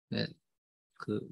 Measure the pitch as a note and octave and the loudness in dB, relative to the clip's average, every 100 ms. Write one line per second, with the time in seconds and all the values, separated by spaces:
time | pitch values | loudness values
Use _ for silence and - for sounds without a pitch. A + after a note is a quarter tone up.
0 | - A2+ G#2+ - _ _ _ _ _ - | -2 0 0 -4 _ _ _ _ _ -8
1 | - G#2 - | 0 0 -2